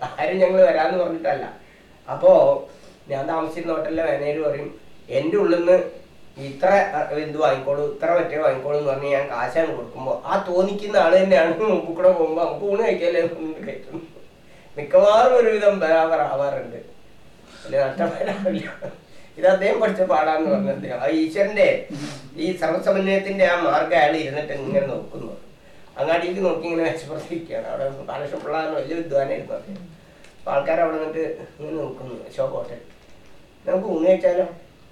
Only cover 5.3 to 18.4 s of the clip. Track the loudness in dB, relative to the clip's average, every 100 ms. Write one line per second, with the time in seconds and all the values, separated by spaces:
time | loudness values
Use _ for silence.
5.3 | 2 2 2 4 4 2 -8 -20 -20 -20
6.3 | -14 -14 -2 2 4 2 -2 -4 -4 -6
7.3 | 0 0 0 -2 -2 -2 -2 0 0 0
8.3 | 0 0 0 -2 -2 -2 -2 0 -2 -2
9.3 | -4 -4 0 -2 -2 -10 -8 -6 -6 -2
10.3 | -2 0 0 0 -2 -2 2 4 6 6
11.3 | 4 4 2 0 0 -2 2 4 4 2
12.3 | 0 -2 -2 -2 0 0 0 0 0 0
13.3 | -4 -8 -10 -10 -12 -12 -14 -14 -18 -20
14.3 | -20 -20 -20 -16 -12 4 6 8 8 8
15.3 | 6 6 4 4 4 4 4 4 2 0
16.3 | 0 -2 -4 -6 -12 -16 -20 -20 -20 -20
17.3 | -20 -20 -20 -4 0 0 0 -2 -2 -4
18.3 | -2